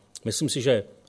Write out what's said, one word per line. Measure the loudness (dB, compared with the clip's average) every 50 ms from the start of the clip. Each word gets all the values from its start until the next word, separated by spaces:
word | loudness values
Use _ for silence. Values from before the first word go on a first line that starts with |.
| _ _ -20 -8 -6
Myslím | -4 -4 -2 -2 -2
si, | -2 0
že | 2 2 2 2 0 -4 -14 -20 _